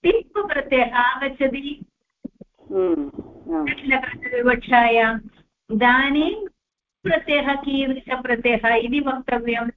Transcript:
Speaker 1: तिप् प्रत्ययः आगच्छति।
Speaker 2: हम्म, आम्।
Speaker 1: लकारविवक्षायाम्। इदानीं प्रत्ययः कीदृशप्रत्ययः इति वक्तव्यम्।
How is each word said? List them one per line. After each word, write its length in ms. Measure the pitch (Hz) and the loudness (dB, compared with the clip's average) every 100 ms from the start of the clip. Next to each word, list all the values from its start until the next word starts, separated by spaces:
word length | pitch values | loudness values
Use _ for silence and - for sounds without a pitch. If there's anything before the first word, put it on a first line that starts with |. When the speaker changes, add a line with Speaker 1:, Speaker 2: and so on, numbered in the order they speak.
Speaker 1:
तिप् 440 | 349 453 - 415 392 | 4 2 0 -6 -2
प्रत्ययः 500 | 294 269 262 233 240 | -4 0 0 2 2
आगच्छति। 880 | 247 247 277 262 269 277 285 302 - _ _ _ - _ - _ - | 0 0 -6 -2 -2 -2 -10 -12 -16 _ _ _ -20 _ -20 _ -6
Speaker 2:
हम्म, 400 | 190 185 160 143 - - - - 165 | -2 0 0 -2 -10 -16 -18 -6 -4
आम्। 140 | 147 | -2
Speaker 1:
लकारविवक्षायाम्। 1500 | - 277 262 - - - 247 240 240 - 247 233 226 226 226 - _ _ _ _ | -4 -2 -2 -2 -10 -6 0 2 0 4 4 6 4 2 0 -8 _ _ _ _
इदानीं 760 | 220 240 254 277 285 320 427 392 _ _ _ _ _ | 2 4 4 2 2 0 -2 -10 _ _ _ _ _
प्रत्ययः 520 | 381 320 - 294 277 277 | -2 -2 2 0 0 -2
कीदृशप्रत्ययः 1200 | 285 269 269 262 - 254 247 233 240 226 226 226 | -2 -2 -2 -4 -4 -6 -2 0 2 2 4 2
इति 240 | 240 285 | 2 -2
वक्तव्यम्। 720 | 277 254 - 240 240 233 233 | -2 -4 -2 -4 -2 -2 -4